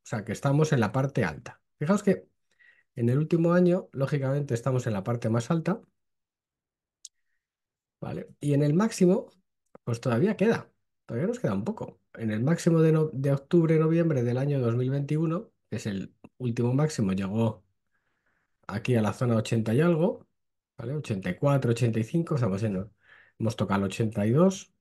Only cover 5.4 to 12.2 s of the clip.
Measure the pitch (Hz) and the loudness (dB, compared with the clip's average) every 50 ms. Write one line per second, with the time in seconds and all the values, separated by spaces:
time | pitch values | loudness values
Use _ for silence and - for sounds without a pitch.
5.4 | 117 - 170 165 160 175 196 233 - _ _ _ _ _ _ _ _ _ _ _ | 0 0 -2 0 0 -2 -4 -6 -8 _ _ _ _ _ _ _ _ _ _ _
6.4 | _ _ _ _ _ _ _ _ _ _ _ _ - - _ _ _ _ _ _ | _ _ _ _ _ _ _ _ _ _ _ _ -20 -20 _ _ _ _ _ _
7.4 | _ _ _ _ _ _ _ _ _ _ _ - - - 135 175 - - - - | _ _ _ _ _ _ _ _ _ _ _ -14 -10 -10 -8 -10 -10 -12 -12 -6
8.4 | 147 143 143 139 147 147 147 180 220 226 - - 190 175 185 254 - - _ _ | -2 0 2 2 2 2 2 2 2 0 2 2 4 4 4 2 -2 -8 _ _
9.4 | _ _ _ _ _ _ - - - - 117 - - 131 117 117 170 220 202 - | _ _ _ _ _ _ -20 -12 -6 -6 -6 -4 -2 -2 0 2 2 0 2 2
10.4 | 185 226 - - - - _ _ _ _ _ _ _ - 120 117 165 214 240 - | 2 2 0 0 -4 -12 _ _ _ _ _ _ _ -8 -6 -4 -2 -4 -4 -2
11.4 | - 135 98 98 107 196 226 - - - - _ _ _ - - | -2 -2 -2 -2 -4 -6 -6 -8 -10 -14 -16 _ _ _ -12 -8